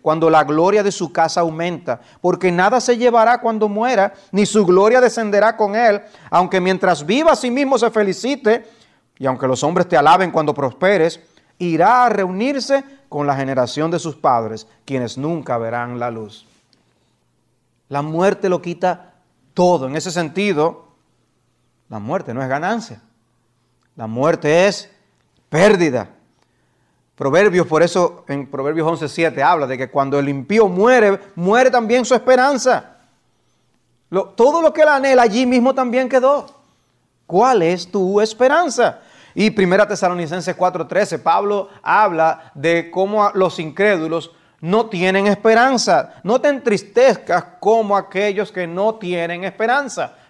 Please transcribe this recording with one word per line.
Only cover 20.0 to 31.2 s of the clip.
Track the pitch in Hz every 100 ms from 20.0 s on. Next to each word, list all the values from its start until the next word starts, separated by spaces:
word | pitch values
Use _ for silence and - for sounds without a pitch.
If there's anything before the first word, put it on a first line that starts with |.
| 180
sentido, | 175 156 196 208 151 156 - _ _ _ _ _ _ _ _ _ _ -
la | 110
muerte | 107 185 147
no | 120
es | 131
ganancia. | 139 175 233 - 110 _ _ _ _ _ _ _ _ _ -
La | 113
muerte | 113 151 165 147 165 196
es | 185 - _ _ _ _ _ -
pérdida. | 151 208 196 160 123 92 _ _ _ _ _ _ _ _ _ _ -
Proverbios, | 135 156 208 180 143
por | 156
eso | 170 185 170 - -
en | 139 127
Proverbios | 135 139 160 156
once | 160 151
siete | - 165 131
habla | 143 175 131
de | 127
que | 131
cuando | 143 135 143
el | 143
impío | 139 123 214 208
muere, | 180 233 254 208 190